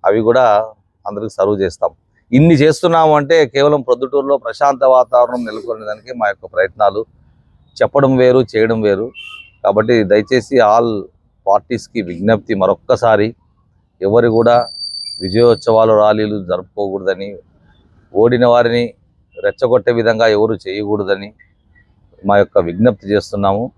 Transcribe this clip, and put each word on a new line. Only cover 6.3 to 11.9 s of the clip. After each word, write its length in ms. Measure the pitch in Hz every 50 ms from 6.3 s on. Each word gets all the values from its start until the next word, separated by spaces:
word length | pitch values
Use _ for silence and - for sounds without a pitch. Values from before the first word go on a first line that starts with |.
| 101 _ - 92
ప్రయత్నాలు. 480 | - 87 95 95 - 104 107 101 95 107 113 _ _ _ _ _ _ _ _ _ _ _ _ _ _
చెప్పడం 360 | - 120 107 - 143 139 131 135
వేరు, 240 | 127 127 127 123 131 123 -
చేయడం 260 | - 110 110 113 113 110
వేరు. 240 | 107 104 98 95 110 127 _ - - - - - - _ _ _
కాబట్టి 360 | - 104 101 110 113 110 123 113 107
దయచేసి 520 | 90 104 107 107 - 135 127 - - 139 123
all 260 | 113 104 107 117 120 117 110 101 95 - _ _ _ _ _ _ _
పార్టీస్కి 540 | 98 98 107 _ _ 123 113 - -